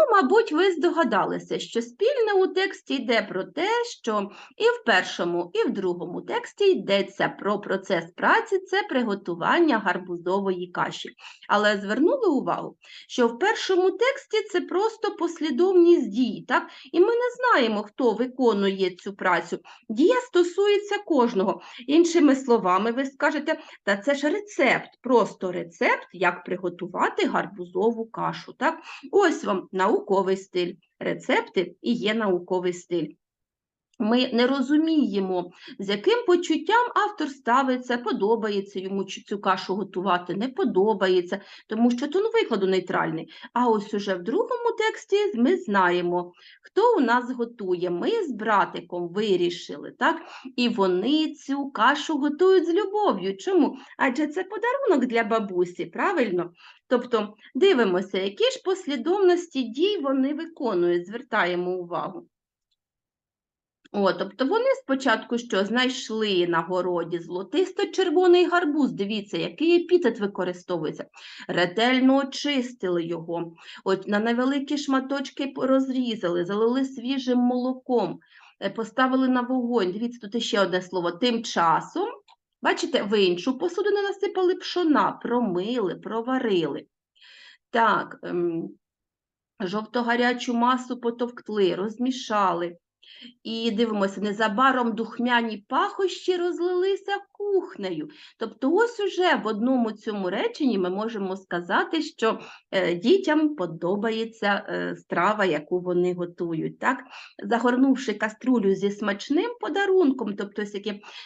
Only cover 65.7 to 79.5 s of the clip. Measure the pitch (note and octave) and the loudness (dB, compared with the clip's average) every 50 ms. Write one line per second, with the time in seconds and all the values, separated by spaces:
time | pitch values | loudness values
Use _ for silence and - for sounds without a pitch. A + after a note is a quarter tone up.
65.7 | A3+ B3 B3+ B3+ B3+ - - - A3 A3 A3 G#3 G3 F3 F3 E3+ E3+ E3 E3+ F3+ | 0 0 0 0 -2 -4 -8 -6 -4 -2 -2 0 0 0 0 2 0 0 0 -2
66.7 | F#3 F#3 F3+ F3+ F3 E3+ E3 E3 F3 E3+ E3 E3 F3 F3+ G3 - - D#4+ F#4+ F#4 | -2 -2 -2 -2 -2 -2 -4 -4 -6 -8 -8 -8 -8 -8 -8 -4 -2 -2 -2 -2
67.7 | - - G4+ - - - F#4+ F4+ D4 F4+ F#4 F4+ F4 F4+ F4+ D4 E4+ F4 F4+ D4+ | -2 -4 -4 -4 -2 -2 0 2 2 4 6 6 6 6 6 4 2 2 2 2
68.7 | C#4+ D#4 C4+ G#3+ - - G3 G3 A3 G#3+ G3 - - E3 E3 - - - D4 E4+ | 0 0 0 0 0 -4 -4 -4 -4 -6 -6 -6 -4 -4 -4 -4 -4 -2 2 4
69.7 | F4 F4 E4+ - F4+ F4 - A#3 - - G3+ G3+ G3+ - F3+ F3+ F3+ F3+ - - | 4 4 4 4 2 4 4 2 0 0 -4 -4 -4 -4 -4 -4 -6 -8 -8 -6
70.7 | F3+ E3 D#3 D3+ D#3+ - - - _ - - - - - - - - F3 F3 F3 | -6 -4 -4 -4 -6 -8 -12 -16 _ -20 -20 -20 -20 -16 -10 -4 0 0 0 0
71.7 | F3+ A3+ A3+ B3 C4 B3+ C4 C4 C4+ C#4 C4+ C4+ - - - C#4+ C#4+ C4 A#3+ B3 | 2 2 2 4 4 6 6 6 6 4 2 0 -6 -6 -2 -2 0 0 -2 -4
72.7 | - - - F3+ F3 E3+ E3 E3+ E3+ E3 E3 E3+ E3+ E3+ F3 E3+ E3 - - - | -6 -6 -4 -2 -2 -2 -2 -4 -6 -8 -6 -6 -6 -6 -6 -8 -12 -18 -20 -20
73.7 | - - - F#3+ F#3+ F#3 F#3+ - G3+ G3+ A3 A#3 A#3 A#3+ B3+ C4+ C#4 C#4+ C4+ - | -16 -8 -2 -2 -2 -2 -2 -2 -2 0 0 0 0 0 0 0 0 -2 -2 -4
74.7 | D4 C#4+ - C#4 C4 C4 C4 - C#4 C#4 C#4 - - - C#4+ C4+ C4+ C#4 B3+ B3+ | -4 -4 -2 0 -2 -2 0 -2 -4 -4 -6 -8 -8 -8 -8 -6 -6 -4 0 2
75.7 | C4 C4+ C4 C4+ B3 C4 B3 A#3 A3 - F#3+ E3+ F3 F3 F3 F3 G3+ G#3 A3+ A#3 | 2 2 2 0 -2 -2 -2 -2 -2 -2 -2 -2 -2 -2 -2 -2 0 0 2 2
76.7 | B3 C4+ C4+ C4 - A3+ A3+ B3 C#4 C4+ A#3+ B3+ B3 B3 B3 B3 B3 B3 B3 B3+ | 2 0 -2 -2 -6 -8 -6 -4 -4 -2 0 0 2 2 2 2 0 0 -2 -4
77.7 | B3+ B3+ - - B3+ A#3 G3 E3 - - _ _ _ - - - _ - - G3 | -4 -6 -4 0 0 0 0 0 -4 -10 _ _ _ -20 -20 -20 _ -6 -6 -6
78.7 | G3 A3+ A3 G#3+ - - C4 C4 C4 C4 C4 B3+ B3+ B3+ A#3+ A#3+ | -4 -4 -8 -6 0 0 2 2 2 2 2 2 2 0 0 0